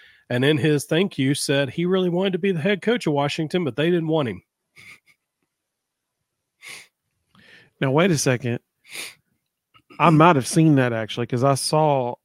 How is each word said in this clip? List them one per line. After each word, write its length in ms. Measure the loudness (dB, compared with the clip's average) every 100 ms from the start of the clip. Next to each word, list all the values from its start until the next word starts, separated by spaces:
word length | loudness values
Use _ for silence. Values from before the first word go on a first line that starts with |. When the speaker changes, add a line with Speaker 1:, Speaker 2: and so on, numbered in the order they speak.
| -20 _ -8
Speaker 1:
And 140 | -2
in 140 | 0 2
his 280 | 0 -2 -2
thank 320 | -2 -2 -2
you 180 | -2 -2
said 340 | -2 -2 -2
he 160 | -4 -2
really 240 | -2 -2
wanted 240 | -2 -4
to 60 | -2
be 120 | -4
the 100 | -2
head 200 | -2 -2
coach 240 | -2 -2 -2
of 80 |
Washington, 500 | -2 -2 -4 -4 -4
but 120 | -4 -2
they 140 | 0
didn't 180 | 0 0
want 220 | -2 -2
him. 120 | -6 _ _ _ _ -20 -20 _ _ _ _ _ _ _ _ _ _ _ _ _ _ _ _ -20 -20 -20 _ _ _ _ _ _ -20 _ -6
Speaker 2:
Now, 120 | -2
wait 180 | 2 2
a 80 | 2
second. 420 | 0 -2 -2 -6 _ _ -20 -16 -16 -18 _ _ _ _ _ _ _ 2
I 100 | 4
might 260 | 6 6 4
have 120 | 2
seen 280 | 2 4 4
that 180 | 2
actually, 340 | -2 -6 -6 -4
'cause 160 | 0
I 100 | 0 0
saw, 600 | 0 0 2 0 -2 -8